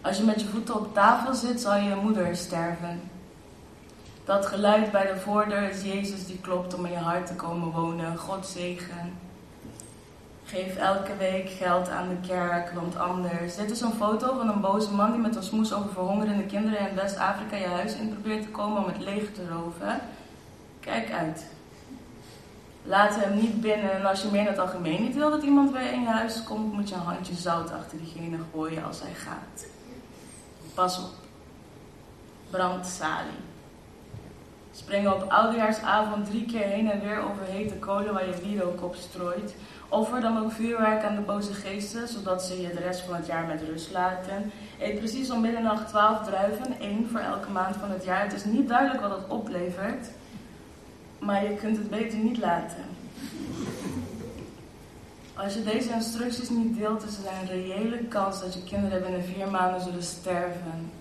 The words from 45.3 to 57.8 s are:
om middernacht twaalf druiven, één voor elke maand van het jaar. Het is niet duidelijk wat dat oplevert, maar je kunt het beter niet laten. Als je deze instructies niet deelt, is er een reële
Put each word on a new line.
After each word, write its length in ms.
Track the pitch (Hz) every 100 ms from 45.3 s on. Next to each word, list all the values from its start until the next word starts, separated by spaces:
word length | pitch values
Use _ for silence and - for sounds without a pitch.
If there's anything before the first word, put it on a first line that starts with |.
om 100 | 233
middernacht 460 | 226 233 226 220 -
twaalf 400 | 214 214 220 190
druiven, 520 | 196 208 220 254 -
één 300 | 202 208 233
voor 80 | 233
elke 320 | 190 190 -
maand 240 | 190 185 202
van 160 | 202
het 120 | 185
jaar. 200 | 185 185
Het 100 | 202
is 120 | - 208
niet 220 | 247 262
duidelijk 340 | 240 269 214
wat 80 | 202
dat 200 | 190 190
oplevert, 800 | 202 202 180 180 180 208 254 - - - - - - - - - - - -
maar 240 | 208 196
je 120 | 208 208
kunt 220 | 220 214
het 120 | 202
beter 280 | 214 226 220
niet 200 | 220 240
laten. 460 | 185 170 - - - - - - - - - - - - - - - - - - - - - - - - - - - -
Als 180 | 202
je 100 | 214
deze 260 | 208 240 233
instructies 600 | 226 - 226 240 - -
niet 280 | 233 220 -
deelt, 260 | 214 214
is 140 | 214 202
er 240 | 190 190
een 60 | 185
reële 500 | 185 185 196